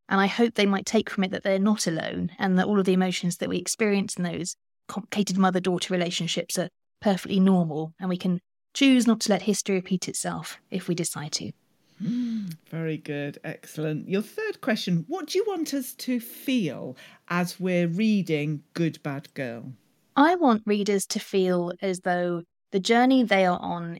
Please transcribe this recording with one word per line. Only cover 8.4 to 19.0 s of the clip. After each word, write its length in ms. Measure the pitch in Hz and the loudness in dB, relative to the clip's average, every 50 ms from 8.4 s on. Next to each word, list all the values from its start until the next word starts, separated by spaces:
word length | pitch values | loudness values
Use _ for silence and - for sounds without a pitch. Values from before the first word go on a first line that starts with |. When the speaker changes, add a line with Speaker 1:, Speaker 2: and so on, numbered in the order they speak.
| - _ _ _ _ _ - | -4 _ _ _ _ _ 0
Speaker 1:
choose 320 | - 277 269 262 247 220 | 4 6 6 6 6 6
not 140 | 240 220 226 | 4 4 4
to 100 | - 220 | 2 2
let 120 | 196 196 - | 0 2 2
history 320 | 220 196 - - - 190 | 0 -2 0 0 0 -2
repeat 340 | 185 180 - 185 180 - - | -2 0 0 -2 -2 -2 -6
itself 480 | - - - 175 175 170 160 - - - _ _ | -6 -6 -6 -4 -6 -6 -8 -12 -14 -16 _ _
if 160 | - 180 - | -8 -6 -4
we 80 | - 170 | -4 -2
decide 380 | 175 160 - - - 151 156 - | -2 -2 -4 -6 -8 -8 -6 -6
to. 180 | - - - - _ _ _ _ _ _ _ _ - 202 | -6 -6 -10 -12 _ _ _ _ _ _ _ _ -8 -6
Speaker 2:
Mm, 540 | - 240 247 247 233 226 220 202 175 160 - _ - | -4 -2 -2 -2 -2 -4 -4 -6 -6 -10 -14 _ -10
very 280 | - 165 160 160 156 | -8 -6 -4 -4 -4
good. 420 | 156 - 156 147 143 143 143 143 - - | -6 -6 -8 -6 -6 -6 -6 -8 -10 -12
Excellent. 640 | 160 - - - - - 156 156 156 156 147 - - | -12 -12 -12 -16 -14 -8 -6 -4 -4 -4 -4 -4 -2
Your 120 | 180 202 | -2 -2
third 380 | 214 - - 427 440 427 - - | -2 -4 -8 -8 -8 -8 -8 -4
question, 460 | - 269 220 220 - 185 175 165 160 | -2 -2 -2 -2 0 0 0 0 0
what 200 | - 330 381 294 | -4 -6 -8 -6
do 100 | - 359 | -2 -2
you 80 | 370 453 | -2 -2
want 260 | 427 392 339 302 - 277 | -2 -2 -4 -4 -4 -4
us 200 | 277 254 - - | -4 -6 -6 -12
to 260 | - - 254 254 233 | -8 -4 -4 -4 -4
feel 800 | 233 - - - - 285 262 240 185 143 117 98 - 127 127 - - - - _ _ - | -4 -8 -16 -8 -4 -2 0 0 0 -2 -4 -6 -10 -10 -12 -14 -18 -20 -20 _ _ -4
as 280 | 170 180 180 175 - | -2 -2 -2 -2 -4
we're 300 | - 185 185 180 175 175 | -4 -2 0 2 2 2
reading 760 | 170 165 190 220 220 214 196 170 - 156 147 147 156 151 147 - _ _ | 0 0 2 2 2 2 2 2 0 -2 -2 0 -2 -4 -6 -8 _ _
Good 280 | 165 170 156 - - | -2 -2 -2 -2 -4